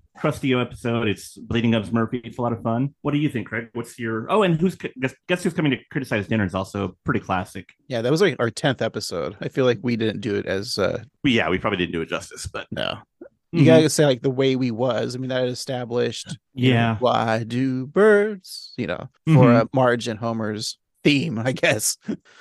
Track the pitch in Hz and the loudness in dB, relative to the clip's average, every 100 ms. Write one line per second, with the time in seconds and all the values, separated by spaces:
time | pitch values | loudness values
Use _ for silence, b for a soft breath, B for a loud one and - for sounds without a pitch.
0 | _ - 156 - 139 127 120 - 120 117 | _ -6 -4 -2 0 0 0 -4 -2 0
1 | 110 95 - - 117 117 117 113 95 117 | 0 -4 -8 -14 -4 0 2 2 0 -2
2 | 113 123 117 113 120 113 117 113 139 - | -2 -4 -8 -6 -4 -4 -2 -2 -2 -6
3 | 147 147 147 127 95 117 117 117 113 - | -4 0 0 -4 -6 -8 -8 -10 -10 -8
4 | 117 113 - 202 190 160 185 - - - | -6 -4 0 2 2 2 0 -2 -10 -6
5 | 131 - - 180 175 165 151 123 - 143 | -6 -4 -4 -2 -2 0 0 0 -4 -8
6 | 127 113 98 110 98 92 95 101 95 - | -2 -2 0 0 0 -2 -4 -4 -6 -6
7 | - 117 - 92 95 98 - _ - 120 | -4 -4 -2 -4 -4 -10 -18 _ -8 -4
8 | 117 160 196 123 117 - 151 120 113 110 | 0 2 2 2 -2 0 -2 0 -2 -4
9 | - 90 71 - - - 127 110 123 117 | -6 -6 -6 -6 -6 0 0 0 -2 -2
10 | 110 101 101 101 - 98 117 - 90 - | -2 -2 -4 -4 -2 -4 -4 -2 -2 -2
11 | - _ 143 113 85 92 110 98 85 87 | -10 _ 0 2 2 0 0 -2 -2 -4
12 | 80 82 - - - 104 - - 50 - | -4 -6 -8 -12 -12 -12 -10 -6 -6 -6
13 | - - - _ _ 170 143 160 156 - | -12 -20 -20 _ _ 4 6 8 6 4
14 | 147 123 135 127 135 131 127 110 127 113 | 2 2 0 0 2 2 0 0 -2 0
15 | 120 123 131 127 127 123 - 127 117 120 | -2 -4 -4 -2 -2 -4 -6 -6 -4 -2
16 | 120 113 - - _ 135 127 120 117 110 | -2 -4 -10 -12 _ 0 2 4 2 2
17 | 120 117 117 113 113 120 135 127 131 180 | 2 2 2 0 -2 -2 -2 -2 -2 4
18 | 214 208 214 196 - - - - 95 - | 6 6 2 -4 -12 -18 -14 -6 -6 -6
19 | - _ - 151 123 117 113 135 127 120 | -8 _ 4 8 8 6 4 2 2 2
20 | 117 107 117 113 107 107 113 - _ _ | -2 -6 -4 -4 -4 -6 -8 -12 _ _
21 | 156 143 165 113 120 - 170 110 - - | 2 2 0 -4 -2 0 2 2 -2 -4
22 | - - _ B | -6 -10 _ B